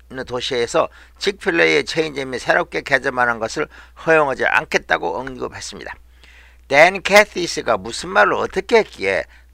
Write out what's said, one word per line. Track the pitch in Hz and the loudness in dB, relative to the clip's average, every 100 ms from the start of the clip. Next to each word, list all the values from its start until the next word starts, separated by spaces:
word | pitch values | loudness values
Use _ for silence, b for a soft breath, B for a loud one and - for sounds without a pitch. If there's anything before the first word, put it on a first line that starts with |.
| _ | _
있는 | 131 120 | -14 -8
도시에서 | 123 - 123 117 165 - b b - | -8 -4 -2 0 0 0 b b -6
칙필레이의 | 196 196 196 170 160 156 123 | -6 -4 -2 2 2 2 0
체인점이 | - 160 139 131 123 | -2 -4 -6 -8 -4
새롭게 | - 180 170 165 | 0 0 -2 -6
개점하는 | 139 135 131 127 120 117 | -2 -2 0 0 0 0
것을 | 110 160 147 B B - - | -4 -6 -8 B B -6 2
허용하지 | 160 143 120 110 | 4 4 0 0
않겠다고 | - 127 190 - 165 - 87 | 0 0 -4 -2 -2 -2 -6
언급했습니다. | 131 123 123 104 - 95 53 - - b b b b b - | -8 -10 -10 -10 -14 -14 -16 -18 -20 b b b b b 0
댄 | 139 175 190 | 6 6 4
캐시가 | 180 208 208 180 165 156 127 104 | 4 6 6 0 -6 -4 -2 -2
무슨 | 104 - 170 | -2 -10 -2
말을 | 202 196 | 2 2
어떻게 | 113 113 190 - 226 | 2 -2 -4 2 2
했기에 | - - 95 90 - b b | 2 -2 -2 -2 -4 b b